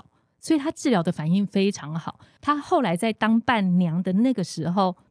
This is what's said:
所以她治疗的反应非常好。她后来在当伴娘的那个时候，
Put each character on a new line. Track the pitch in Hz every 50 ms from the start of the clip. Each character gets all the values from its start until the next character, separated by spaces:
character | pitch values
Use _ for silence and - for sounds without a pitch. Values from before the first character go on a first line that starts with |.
| - _ _ _ _ _ _ _
所 | - - 320
以 | 294
她 | 269 320
治 | - - - 294
疗 | 233 180
的 | 160 185
反 | 170 - 151 160
应 | 180 202 202
非 | 180 - 196 196 208
常 | 196 - - 147 156 165
好。 | - - - _ - - _ _
她 | - 285 294
后 | 294 - - 381 311
来 | 247 175 175
在 | 170 226 226
当 | 214 - 220 220 226 233
伴 | - - 240 214 190 185 175 185
娘 | 180 165 156 180 185
的 | 185
那 | 185 202 240 269
个 | 247 208 170
时 | - - 165 160 170
候， | 175 208 190 180 180 - _ _